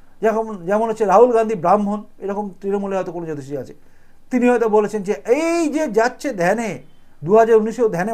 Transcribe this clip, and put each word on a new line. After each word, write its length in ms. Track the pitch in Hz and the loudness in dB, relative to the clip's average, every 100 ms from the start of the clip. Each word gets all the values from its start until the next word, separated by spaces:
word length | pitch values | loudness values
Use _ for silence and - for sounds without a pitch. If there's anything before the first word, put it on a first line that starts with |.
| - - | -20 -4
যেরকম, 240 | 214 214 220 214 165 | -2 -2 -4 -8 -2
যেমন 180 | 208 226 | -2 0
হচ্ছে 140 | 220 208 | -2 2
রাহুল 180 | 185 247 226 | 4 4 2
গান্ধী 200 | 220 214 | 0 -2
ব্রাহ্মণ, 360 | 170 208 202 208 202 - | 2 2 0 -6 -10 -14
এরকম 200 | 196 202 208 185 | -10 -8 -8 -10
তৃণমূলে 340 | 196 202 202 190 | -6 -4 -4 -6
হয়তো 140 | 185 170 | -6 -8
কোনো 80 | 165 | -10
জ্যোতিষী 240 | 151 135 139 | -10 -8 -10
আছে, 120 | 117 - - - - - - | -10 -16 -20 -20 -20 -20 -4
তিনি 140 | 254 247 | 0 2
হয়তো 160 | 247 233 208 | 2 2 2
বলেছেন 240 | 208 220 190 | 2 -4 -4
যে 60 | 196 - 269 | -4 0 0
এই 220 | 330 339 311 | 2 0 0
যে 100 | 269 311 208 | 0 0 2
যাচ্ছে 300 | 233 247 294 214 | 0 0 -8 -2
ধ্যানে, 280 | 175 214 226 143 - - - - | 0 0 -2 -8 -14 -20 -20 -10
দু 100 | 147 214 | 2 4
হাজার 160 | 226 226 | 6 4
উনিশেও 260 | 214 220 226 170 | 2 0 -2 0
ধ্যানে 160 | 190 | -4